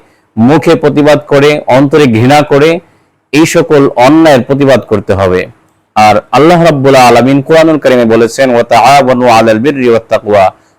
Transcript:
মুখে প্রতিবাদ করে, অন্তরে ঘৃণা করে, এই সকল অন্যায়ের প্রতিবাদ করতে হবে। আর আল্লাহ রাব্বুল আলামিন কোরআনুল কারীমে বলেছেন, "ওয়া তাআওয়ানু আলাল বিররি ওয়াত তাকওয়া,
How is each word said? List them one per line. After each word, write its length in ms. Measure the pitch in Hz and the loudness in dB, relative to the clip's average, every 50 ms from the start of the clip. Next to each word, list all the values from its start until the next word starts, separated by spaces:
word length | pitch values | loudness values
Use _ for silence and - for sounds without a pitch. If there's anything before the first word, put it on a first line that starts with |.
| - _ _ _ _ _ _ 110 | -10 _ _ _ _ _ _ -2
মুখে 380 | 113 123 151 160 - 170 165 | 0 2 2 0 0 0 -2
প্রতিবাদ 440 | - - 147 135 147 143 147 147 139 139 - | 0 0 -2 -2 0 0 0 0 -2 -2 -2
করে, 340 | 143 143 139 147 147 151 - - | -2 0 0 0 -2 -2 -4 -2
অন্তরে 380 | 123 131 143 139 147 156 151 | 0 0 0 0 0 0 0
ঘৃণা 360 | 131 110 110 117 127 143 151 | 0 0 0 0 0 0 0
করে, 380 | 143 - 147 139 147 165 165 180 - _ _ _ _ _ _ _ _ _ | 0 0 0 0 0 0 -2 -4 -8 _ _ _ _ _ _ _ _ _
এই 140 | - 147 165 | -2 -2 -2
সকল 440 | 165 - 170 151 - 156 143 139 135 - | 0 0 -2 -2 0 0 0 0 0 0
অন্যায়ের 460 | - 120 131 151 160 165 160 143 127 | 0 0 2 2 2 2 2 2 0
প্রতিবাদ 380 | 113 - 139 135 143 135 131 117 | 0 -2 -4 -2 0 0 0 -2
করতে 340 | - - 110 101 95 - 101 | -2 -4 -6 -6 -4 -4 -4
হবে। 320 | 95 98 92 90 92 92 120 - _ _ _ _ _ _ _ _ | -2 -2 -2 -2 -2 -4 -6 -12 _ _ _ _ _ _ _ _
আর 260 | 110 107 107 104 104 - _ | 0 0 2 0 0 -4 _
আল্লাহ 320 | - 127 143 165 175 170 170 | -2 0 2 2 2 2 0
রাব্বুল 320 | 170 151 139 131 135 139 | 0 -2 0 0 0 2
আলামিন 460 | 131 127 120 117 120 117 131 139 139 | 2 2 2 2 2 0 0 0 -2
কোরআনুল 380 | 131 - 160 160 160 165 156 143 | -2 0 0 0 2 0 -2 -2
কারীমে 260 | - 139 127 123 120 | -2 -2 0 0 0
বলেছেন, 440 | 110 113 113 117 110 - - 135 131 120 | 0 0 0 0 -2 -2 -4 -2 -2 0
"ওয়া 100 | 117 117 | -2 -2
তাআওয়ানু 640 | - 123 117 107 127 139 143 135 127 127 123 127 123 | 0 0 2 2 4 2 2 2 0 0 0 0 0
আলাল 320 | 117 113 113 113 110 110 | 2 2 2 0 0 0
বিররি 300 | 113 147 143 135 127 120 | -2 -4 -4 -2 -2 0
ওয়াত 140 | 117 110 - _ | 0 -2 -2 _
তাকওয়া, 440 | 110 104 113 107 104 - 95 92 - _ _ _ _ | -6 -6 -4 -2 0 0 0 0 -2 _ _ _ _